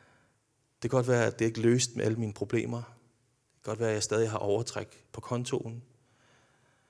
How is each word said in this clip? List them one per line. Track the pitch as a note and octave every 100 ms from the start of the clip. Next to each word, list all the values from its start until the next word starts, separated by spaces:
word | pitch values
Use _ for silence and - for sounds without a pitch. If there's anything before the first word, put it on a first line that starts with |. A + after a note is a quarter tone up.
| _ _ _ _ _ _ _ -
Det | A#2+
kan | C3
godt | B2
være, | A#2+ A2+
at | -
det | A2+
ikke | A2+
er | A#2
løst | B2+ - A#2
med | A2
alle | A2+
mine | A2
problemer. | - G#2 A#2 A#2 A#2+
Det | A#2+ - _ _ _ _ _ _
kan | -
godt | A2
være, | A2+
at | G#2+
jeg |
stadig | - G#2+ A2
har | G#2+
overtræk | G2+ G#2+ A#2+ G#2 G2 - _
på | A2+
kontoen. | - B2 B2 C3 A2+ A#2 - _ _ _ _ _ _ _ _ _